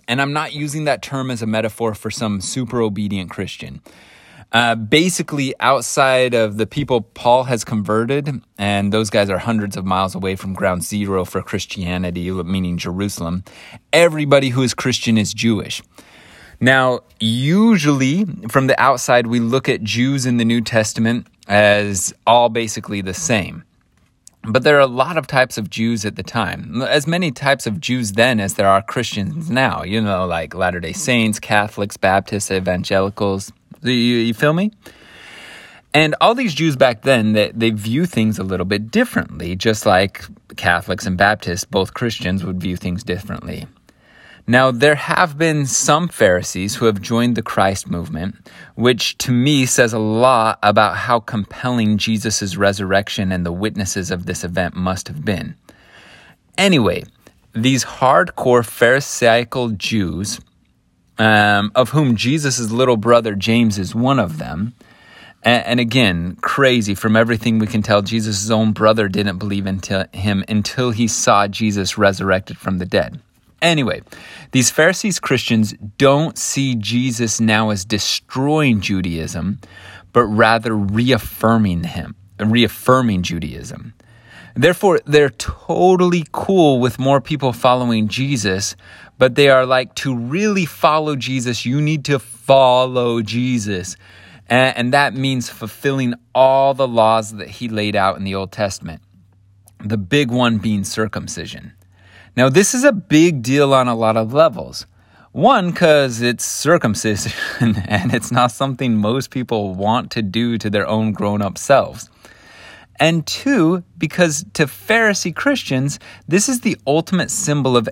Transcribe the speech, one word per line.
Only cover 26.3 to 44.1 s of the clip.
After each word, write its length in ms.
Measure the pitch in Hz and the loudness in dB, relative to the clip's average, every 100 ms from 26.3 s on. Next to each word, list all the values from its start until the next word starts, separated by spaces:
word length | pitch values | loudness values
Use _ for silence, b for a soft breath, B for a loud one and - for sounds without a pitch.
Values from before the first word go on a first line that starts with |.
| 117 92 90 - 104 | -4 -4 -6 -10 -8
as 240 | 120 147 139 | -2 -2 0
many 240 | 170 170 | -2 -4
types 380 | 120 143 131 117 | -2 0 0 -2
of 100 | 95 | -6
Jews 320 | 117 127 107 | -4 -2 -2
then 300 | 98 123 113 | 2 2 2
as 140 | 98 | -2
there 120 | - 98 | 0 2
are 160 | 98 | 2
Christians 680 | - - 113 107 98 165 160 | 0 -6 -6 -6 -6 -6 -4
now, 360 | 123 131 - | 0 0 -2
you 160 | 90 110 | -4 -2
know, 260 | 104 92 92 | 0 -2 -2
like 260 | 82 80 | -4 -6
Latter-day 420 | 87 92 90 82 | -4 -2 -2 -8
Saints, 440 | 92 - 120 110 104 | -6 -2 2 2 -2
Catholics, 580 | - 104 104 - 101 - | 0 0 0 -4 -8 -2
Baptists, 540 | 95 98 - 104 - | 2 2 0 -6 -4
evangelicals. 1040 | 95 95 90 92 98 98 - 101 98 - - _ - | -2 -2 -4 0 0 0 -2 -2 -2 -8 -18 _ -10
You, 80 | 123 | -4
you 420 | 123 120 120 113 | 0 0 0 0
feel 180 | 110 151 | 0 0
me? 200 | 165 208 - B B B B B B B B B B B | 2 -2 -6 B B B B B B B B B B B
And 220 | 147 156 - | 0 2 2
all 140 | 185 | 2
these 200 | 240 233 | 2 -2
Jews 200 | 135 160 | 0 -2
back 280 | 131 131 113 | 2 0 2
then, 320 | 135 123 107 | 2 2 4
they, 180 | 107 104 | 2 0
they 160 | 113 113 | 0 0
view 340 | 107 107 127 | 0 -2 -2
things 320 | 175 - 110 95 | 0 0 0 -2
a 60 | |
little 240 | 95 92 95 | -4 -4 -2
bit 240 | 104 110 | -2 -2
differently, 640 | 220 247 104 80 80 87 | 0 0 -2 -6 -8 -8
just 320 | 92 113 107 110 | -2 -2 0 4
like 380 | 92 98 - - - _ - | 4 2 -4 -18 -20 _ -4
Catholics 500 | 90 87 92 90 104 | 0 0 0 -6 -4
and 100 | 90 | 2
Baptists, 460 | 101 107 - 87 | 2 2 -4 -6
both 320 | - 98 95 | -2 -2 -2
Christians, 480 | - 120 - 90 95 | -4 -6 -4 -4 -4
would 180 | 92 92 | -4 -6
view 140 | 90 | -6
things 300 | 90 92 87 | -6 -6 -6
differently. 640 | - 90 - - - - - _ _ b b | -6 -8 -8 -12 -10 -12 -14 _ _ b b